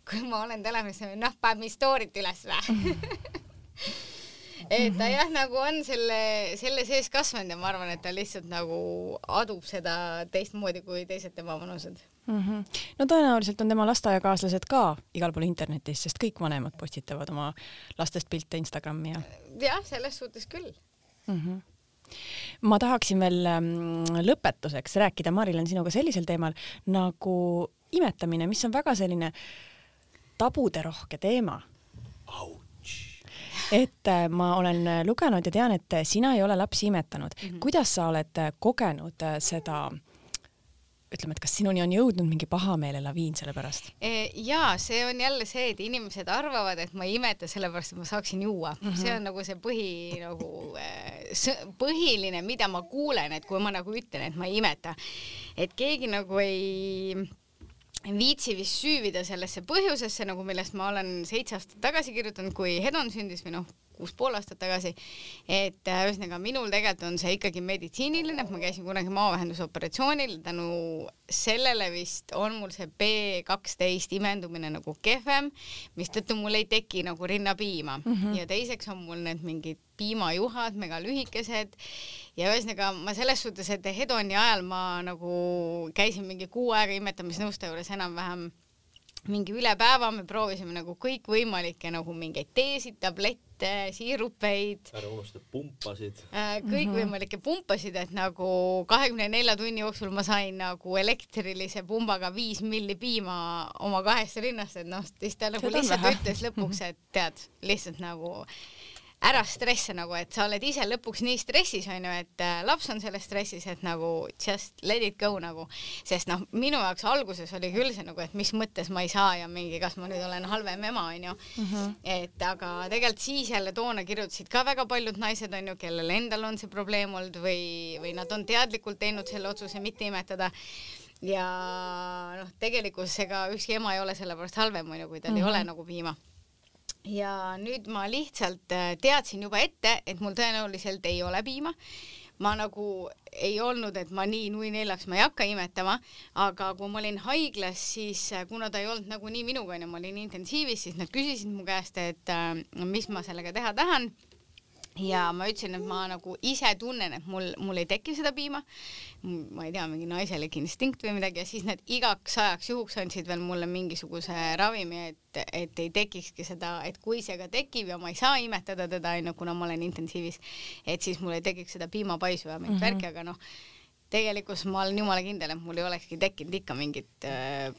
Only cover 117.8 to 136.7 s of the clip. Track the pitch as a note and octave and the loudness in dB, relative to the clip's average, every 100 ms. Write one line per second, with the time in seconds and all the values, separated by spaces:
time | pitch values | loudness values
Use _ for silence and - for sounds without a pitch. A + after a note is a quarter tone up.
117.8 | C4 G3+ D#3+ E3 E3 G3+ G3+ A3 A3 - | 0 -2 -8 -8 -6 -2 0 0 -2 -4
118.8 | E3+ F#3 F3+ G3 G3 F3 E3+ F3 F3 E3 | -4 -2 0 6 6 4 -2 -6 -6 -2
119.8 | F3+ F#3 F3+ F#3 F3+ F3+ F#3 G#3+ G3+ F#3 | -4 -4 -8 -6 -4 -4 -2 -4 -4 -4
120.8 | G#3+ A#3 E3+ E3+ F3+ F3+ - - G3+ G3+ | -4 -2 -4 -6 -8 -10 -10 -6 -2 -2
121.8 | G3+ G#3 G3 F3+ F3 - F3+ F#3+ F3+ F3 | -2 -4 -4 -4 -4 -4 -4 -2 -6 -6
122.8 | F#3 A3+ A#3+ A3 - C#4 A3+ A3 F#3+ F#3 | -2 2 2 2 -2 -2 0 0 0 -2
123.8 | A#3+ A3 F3+ G#3 G3 - F3+ B3 C4 C4 | -2 -2 -4 -4 -4 -8 0 2 4 2
124.8 | A#3 B3 A3 G#3 A3 G3+ G#3+ F#3+ F#3+ F3+ | 2 0 0 -2 -2 -2 -4 -6 -6 -8
125.8 | E3+ E3+ E3 G3 A#3+ G#3+ A3 A3 G3+ G3 | -6 -2 2 2 0 -2 -2 -6 -6 -6
126.8 | G3+ G#3 G3+ F#3+ F#3 F3 F3+ F3 F3 E3+ | 0 0 0 -4 -8 -4 0 0 -2 -6
127.8 | E3 D#3 E3+ F3 F#3 G#3 G3+ A#3 B3 G3+ | -8 -8 -6 -6 -4 -4 2 4 4 0
128.8 | - G3+ G#3 G#3+ G3 G#3 G3 G3+ G3+ G3+ | -6 -2 -2 -2 -4 -6 -6 -6 -8 -6
129.8 | G3+ G#3+ G#3 F#3+ F#3 F#3+ F#3 - - - | -6 -4 -4 -4 -4 -2 -2 -2 -14 -14
130.8 | - - - - F#3 G3 F#3 F#3 F3+ F#3 | -14 -16 -18 -8 -2 0 0 -2 -4 -4
131.8 | F3+ F3+ F3+ F3+ F3 F#3 F#3 - A3+ A#3 | -4 -6 -6 -6 -8 -10 -12 -4 0 0
132.8 | G#3 F#3 F#3 - F#3+ G3 F#3+ G#3 - A3 | -2 -4 -4 -2 -2 0 -2 -2 -2 0
133.8 | A3 F#3+ F#3+ F3+ F#3 E3 F3 - A3 F#3+ | 0 0 -2 -4 -6 -6 -6 0 2 0
134.8 | D#3+ D#3+ D#3+ D#3+ - G#3+ F#3+ G#3 F3 E3 | -6 -8 -10 -8 0 2 4 4 0 -6
135.8 | E3+ F3 E3 - - - _ _ _ | -10 -6 -6 -6 -12 -20 _ _ _